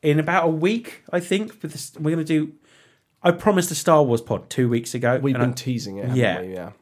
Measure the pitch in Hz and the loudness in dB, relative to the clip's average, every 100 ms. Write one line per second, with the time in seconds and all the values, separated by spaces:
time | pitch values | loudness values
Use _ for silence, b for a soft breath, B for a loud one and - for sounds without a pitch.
0 | 156 147 156 180 165 160 175 233 - - | 2 2 2 2 2 2 0 0 -6 -20
1 | - 180 175 190 214 - 156 151 - - | -6 -4 -2 -2 -2 -8 -12 -12 -14 -4
2 | 156 165 156 156 151 - b b b b | -2 -2 0 0 0 -8 b b b b
3 | b _ 180 175 214 190 180 151 - 156 | b _ 0 2 2 2 0 -2 4 6
4 | 139 117 - 104 - - 123 117 117 123 | 6 2 -2 -6 -4 0 2 0 -2 -2
5 | 120 131 139 131 123 123 - 120 107 98 | 0 0 0 0 0 -2 -4 -6 -6 -8
6 | 123 127 113 92 92 92 87 - | -2 2 2 0 -6 -10 -12 -4